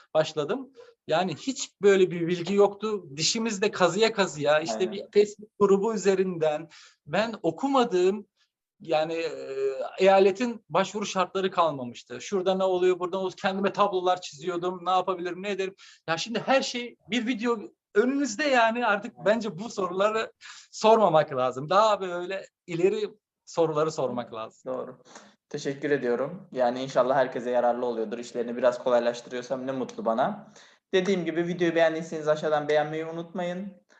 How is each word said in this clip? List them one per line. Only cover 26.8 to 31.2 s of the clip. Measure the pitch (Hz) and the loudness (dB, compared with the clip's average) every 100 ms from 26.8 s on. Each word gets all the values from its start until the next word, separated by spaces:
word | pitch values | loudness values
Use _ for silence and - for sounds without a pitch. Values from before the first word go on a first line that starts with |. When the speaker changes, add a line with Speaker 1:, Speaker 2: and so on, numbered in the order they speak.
Speaker 2:
inşallah | 135 143 123 131 | -4 0 2 2
herkese | 127 131 120 | 0 -2 -2
yararlı | 123 120 120 123 | 2 2 0 -2
oluyordur. | 113 107 117 | -4 -4 -6
İşlerini | 120 120 117 120 | -8 -6 -6 2
biraz | 123 120 | 2 2
kolaylaştırıyorsam | 131 120 120 120 - 123 120 131 127 | 2 2 2 -2 -8 -10 -6 -6 -4
ne | |
mutlu | 135 117 - | -6 -6 -4
bana. | 110 113 160 208 - - - _ - | -2 0 0 -2 -14 -20 -20 _ -2
Dediğim | 190 180 190 | 0 2 0